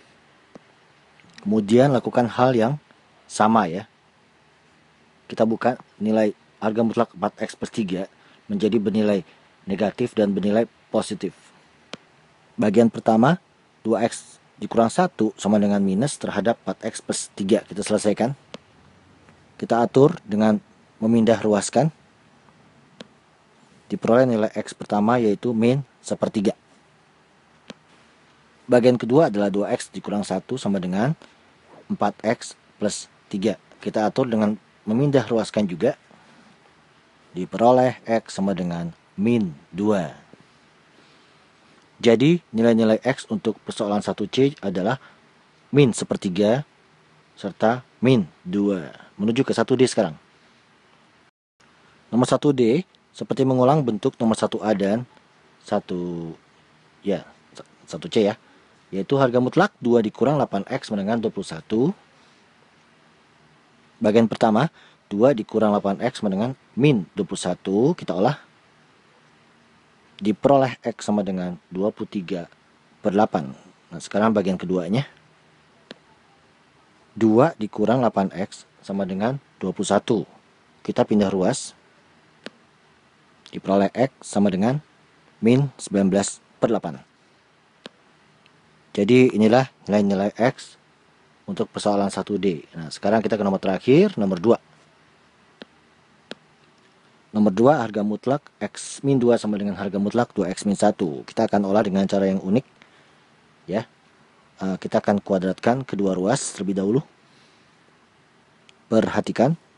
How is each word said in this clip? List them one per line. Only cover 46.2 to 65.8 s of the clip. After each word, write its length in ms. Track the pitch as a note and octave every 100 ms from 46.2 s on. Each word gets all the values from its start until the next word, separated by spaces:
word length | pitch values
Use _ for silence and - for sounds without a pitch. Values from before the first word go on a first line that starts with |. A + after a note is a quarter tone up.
| G2+ F2 G#2 B2 - _ _ _ _ _ _ -
serta 480 | G2+ - A2 B2 - _
min 240 | A#2+ C3 E2+ -
dua. 540 | F2+ G2+ G2+ F#2+ C#2+ A1 - -
Menuju 240 | G#2 A#2
ke 80 | C3
satu 240 | A2 A2 B2
D 80 |
sekarang. 320 | B2+ - F#2+ D2+ _ _ _ _ _ _ _ _ _ _ _ _ _ _ _ _ _ _ _
Nomor 160 | A2+
satu 320 | B2+ C3 D3 C3+
D, 320 | A#2 C#3+ - _ _
seperti 320 | - A2+ -
mengulang 400 | C3 C3 B2+ D#3
bentuk 320 | B2 G#2+ C3+ -
nomor 160 | A#2
satu 320 | G#2+ G#2+ A2+
A 80 | G2+
dan 320 | G#2 G2 A2 B2+ _ _ _ _ _
satu, 720 | - G#2 - F2+ F2 E2+ E2 D#2+ _ _ _ _ _ _
ya, 240 | G2 D#3+ - - _ - - _
satu 240 | - E2+ E2
C 240 | A#2+ G2+
ya, 80 | A2 _ _ _ _ _
yaitu 320 | F#2 F#2+ C#3
harga 160 | C3 A#2+
mutlak 400 | B2 D3+ G3 -
dua 240 | A#2 A#2
dikurang 400 | G#2+ - A#2 D3+
delapan 240 | A#2 G2+ F#2+
X 160 | C3 -
sama 160 | G#2+
dengan 160 | G2 A#2
dua 80 | A2
puluh 160 | G2+
satu. 480 | F#2+ D#2+ - A2 C#3+ G3+ _ _ _ _ _ _ _ _ _ _ _ _ _ _ _ _ _ _ _ -
Bagian 240 | G#2+ G#2+
pertama, 480 | A2+ - A#2 G#2+ D#3 - - _ -
dua 240 | G2+ B2+ B2
dikurang 400 | G#2 A2 G#2+
delapan 240 | G#2